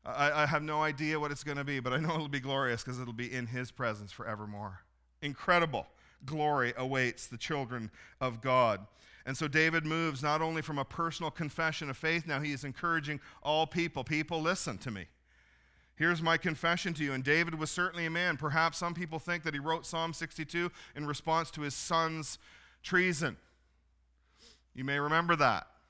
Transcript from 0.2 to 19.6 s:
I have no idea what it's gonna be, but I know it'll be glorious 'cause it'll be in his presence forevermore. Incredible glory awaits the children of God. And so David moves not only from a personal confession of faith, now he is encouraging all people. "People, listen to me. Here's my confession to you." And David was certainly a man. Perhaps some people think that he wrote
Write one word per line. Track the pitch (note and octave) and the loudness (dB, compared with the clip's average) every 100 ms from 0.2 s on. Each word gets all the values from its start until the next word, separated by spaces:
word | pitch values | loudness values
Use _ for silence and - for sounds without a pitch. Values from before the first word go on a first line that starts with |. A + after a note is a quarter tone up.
| C#3+ D3+ | 2 4
I | D3 | 2
have | D#3 | 2
no | D3+ D3+ | 0 0
idea | D#3 C#3+ D#3 D#3 | 0 0 -2 0
what | D3 | -2
it's | C#3+ | -4
gonna | D3 C#3+ | -6 -4
be, | C#3 C#3 | -2 -2
but | B2 | 0
I | B2+ | 0
know | D3+ | 0
it'll | E3 D3 | -2 -2
be | C#3 | -4
glorious | C3 C3+ C3 A2+ | -2 0 0 -2
'cause | - B2+ | -4 -8
it'll | B2 | -8
be | A2+ A#2+ | -6 -6
in | B2+ A#2 | -4 -4
his | B2 B2 | -6 -6
presence | - A#2+ G#2 G2+ | -4 -4 -4 -10
forevermore. | - A#2 G#2+ G#2+ G2+ G#2 F#2 _ _ _ _ | -10 -8 -6 -8 -8 -10 -12 _ _ _ _
Incredible | D3 C#3 - F3 E3 A#2+ - _ - _ | -8 -6 2 4 4 -2 -6 _ -20 _
glory | C3 D#3 D3+ C#3+ B2 B2 | -6 0 2 4 2 0
awaits | C3 C3+ B2 - - | 0 2 2 0 -10
the | A#2+ | -8
children | - D3+ A2+ B2 A2 - - - | -4 -2 -2 -6 -8 -12 -20 -4
of | C3 A2+ | -4 -2
God. | C3 B2+ A#2 G2+ G2+ _ - - - | 4 6 6 4 -4 _ -20 -12 -6
And | C3+ | -2
so | D#3 | 2
David | D3+ D#3+ E3 D#3 | 4 4 4 0
moves | D#3+ E3 C3+ | 0 0 0
not | D3 D3+ | 0 2
only | D#3+ D#3+ | 2 -2
from | D#3 C#3+ | -2 -4
a | C3+ | -4
personal | - E3 C#3+ D#3+ | -2 -4 -2 -6
confession | - D#3 - D#3+ D3+ D3 | -4 -6 -2 -2 -2 -6
of | C3 | -4
faith, | D#3+ E3 D#3+ | 0 0 0
now | C#3+ | -2
he | D3 | -2
is | C3+ | -4
encouraging | C#3+ B2+ F3 E3 D3 D3 - - | -6 -4 0 0 0 -6 -8 -6
all | C#3+ D#3 D#3+ | 0 2 2
people. | F3 E3+ C#3 | 0 0 -2
"People, | A#2+ D#3 D3+ E3 | -2 -2 0 0
listen | D#3+ F#3 - G2+ | 0 0 -2 -6
to | C3 | -8
me. | G2+ E2 _ _ _ _ _ _ _ _ - | -8 -10 _ _ _ _ _ _ _ _ 0
Here's | E3 E3+ | 2 2
my | E3 E3 | 4 2
confession | F3 D3+ E3+ E3+ F#3 | 2 0 0 2 0
to | D3+ | -2
you." | D3 | -2
And | C3 | 0
David | C3 D#3 E3+ D#3+ | 4 4 4 -2
was | D#3 | -4
certainly | - F3+ E3+ E3 | 0 -2 -2 -2
a | |
man. | E3 F3+ D3 | 0 0 0
Perhaps | D#3 D#3+ E3 - | 0 4 2 2
some | F3 | -4
people | E3+ F3 D#3+ | -4 -6 -6
think | E3+ E3+ | -4 -2
that | D#3+ | -2
he | |
wrote | C#3+ | -4